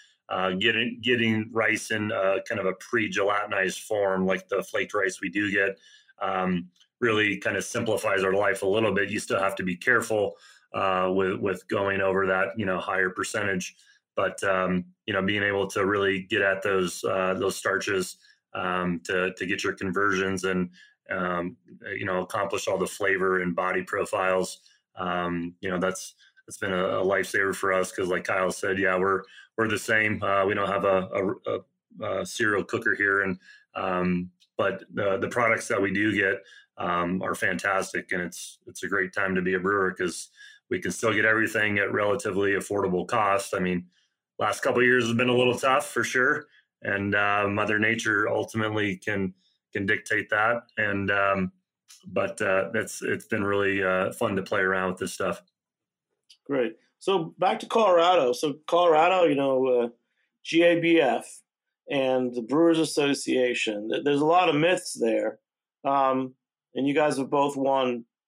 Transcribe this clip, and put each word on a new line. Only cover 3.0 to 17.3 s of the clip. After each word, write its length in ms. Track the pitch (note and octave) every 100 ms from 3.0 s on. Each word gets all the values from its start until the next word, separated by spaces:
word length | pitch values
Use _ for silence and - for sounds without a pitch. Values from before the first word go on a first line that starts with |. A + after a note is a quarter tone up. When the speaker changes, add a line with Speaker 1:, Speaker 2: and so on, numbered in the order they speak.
| G#2 F#2 G2 G2+ G#2 G#2 F#2+ -
Speaker 1:
form, 460 | - G#2+ G2 F#2+ F#2+
like 220 | F#2+ -
the 140 | G2
flaked 320 | F#2 G#2+ F#2
rice 260 | G#2 F#2+ F#2
we 80 | G2
do 220 | F2 G#2
get, 260 | G2 G2 F#2+ _ - _ -
um, 460 | G2 F#2+ F#2 F2+ F2 _ _ -
really 360 | A#2+ G#2+ G#2 F#2+
kind 200 | A2+ G2+
of 80 |
simplifies 600 | F#2 A#2 A2 G#2 G#2+ G2
our 80 | F#2+
life 300 | F#2+ G2+ F#2+
a 40 | G2
little 280 | G2+ A2
bit. 160 | G2 G2
You 80 | G2+
still 200 | - A2
have 160 | G2 F#2+
to 60 |
be 140 | F#2 F2+
careful, 600 | - A#2+ - A2 G2 - - - _
uh, 380 | - G2 F#2 F#2
with, 240 | F#2+ F#2+ A2
with 280 | G#2+ F#2 -
going 320 | A2+ G2 G2
over 260 | F#2+ F#2+ F#2+
that, 220 | F#2 G2 -
you 80 |
know, 140 | G2 F2+
higher 320 | E2+ F#2+ F#2
percentage. 640 | F#2 F#2+ A2 G#2 F#2+ F2+ - _ _ _ -
But, 260 | G2 -
um, 420 | G2+ F#2+ F#2 F#2 F2+ _ -
you 60 |
know, 100 | G2
being 200 | F#2+ G#2
able 240 | G2+ G2+ F#2+
to 160 | A2
really 380 | G2 G2+ G2 G2
get 180 | F#2 G#2+
at 220 | G2 F#2+
those, 420 | G#2 G2 F2+ -
uh, 300 | A#2 G2+ F#2